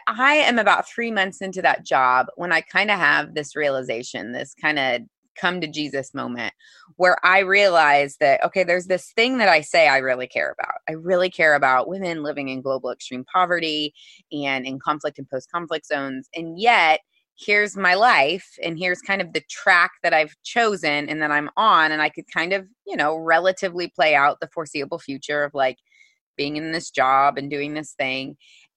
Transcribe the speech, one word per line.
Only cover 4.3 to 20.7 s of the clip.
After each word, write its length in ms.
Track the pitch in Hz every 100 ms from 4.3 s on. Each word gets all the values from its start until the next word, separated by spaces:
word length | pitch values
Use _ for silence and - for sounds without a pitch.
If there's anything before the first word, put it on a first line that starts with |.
this 240 | 123 135
kinda 460 | - 156 147 131 120 - _ _ -
come 240 | 180 180
to 60 | 156
Jesus 480 | 151 147 135 131
moment 400 | 135 123 120 107 - _ _ _
where 240 | - 180 - 180
I 140 | 190
realize 760 | 185 196 202 170 151 143 143 -
that, 240 | 143 135
okay, 180 | 180 196
there's 240 | 175 180 180
this 240 | 180 - -
thing 220 | 240 262
that 100 | 202
I 120 | 160
say 280 | 147 175 151
I 80 | 135
really 300 | 131 127 127
care 260 | - 76 -
about. 200 | - - -
I 40 |
really 360 | 160 170 180 185
care 280 | - 160 143
about 320 | 135 131 151
women 340 | 196 185 160
living 260 | 147 143 135
in 140 | 131
global 300 | 135 131 127
extreme 320 | 120 - 127
poverty 680 | 127 185 180 175 160 151 151 - - - _
and 340 | 147 139 135
in 140 | 127 135
conflict 400 | - 147 151 143
and 100 | 135
post-conflict 560 | 131 - 175 165 160
zones. 440 | - 147 139 131 -
And 280 | 160 165 165
yet, 400 | 226 220 165 156 - _ _ _
here's 400 | - 208 208 196
my 180 | 185
life, 600 | 185 240 175 139 180 - -
and 160 | 170 165
here's 240 | 180 180
kind 180 | - 196
of 120 | 170
the 100 | 160 -
track 400 | - 202 180 180 -
that 100 | 170
I've 220 | 160 151 _
chosen 640 | - 240 226